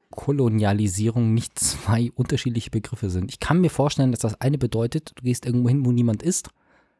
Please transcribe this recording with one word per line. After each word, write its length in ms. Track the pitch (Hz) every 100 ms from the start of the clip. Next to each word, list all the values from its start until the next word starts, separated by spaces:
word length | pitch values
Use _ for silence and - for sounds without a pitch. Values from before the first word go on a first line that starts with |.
| -
Kolonialisierung 1200 | - - 143 120 110 101 104 104 92 113 117 113
nicht 240 | 113 - -
zwei 540 | - - - 113 120
unterschiedliche 560 | - 117 135 123 117 -
Begriffe 400 | 110 - 110 101
sind. 220 | 90 101
Ich 80 | -
kann 200 | - 170
mir 120 | 170
vorstellen, 400 | - 156 - 131
dass 80 | 117
das 200 | 110 98
eine 180 | 135 143
bedeutet, 540 | 123 110 117 160 - -
du 80 |
gehst 240 | 123 120 127
irgendwo 220 | 120 123
hin, 140 | 139
wo 80 | 123
niemand 300 | 120 117 107
ist. 280 | 165 - - _ _ _ _